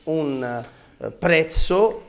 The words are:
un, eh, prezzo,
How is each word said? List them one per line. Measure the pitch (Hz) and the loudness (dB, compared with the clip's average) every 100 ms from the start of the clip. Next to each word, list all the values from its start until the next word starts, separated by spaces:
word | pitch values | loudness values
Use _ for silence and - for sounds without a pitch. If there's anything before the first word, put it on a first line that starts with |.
un, | - 160 147 135 | -6 -4 -2 -4
eh, | 123 120 117 - - - 120 | -4 -6 -10 -16 -20 -12 -12
prezzo, | - 175 165 160 - - 180 220 202 | -4 2 2 2 0 2 4 2 0